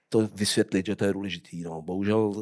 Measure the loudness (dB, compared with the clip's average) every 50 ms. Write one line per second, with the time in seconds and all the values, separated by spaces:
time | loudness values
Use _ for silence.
0 | _ _ 2 2 2 2 0 -2 0 2 4 2 2 4 2 0 0 0 -2 0
1 | 0 0 0 -2 -4 -6 -8 -10 -12 -12 -12 -10 -8 -8 -10 -10 -8 -8 -6 -4
2 | 0 2 2 2 2 2 0 -4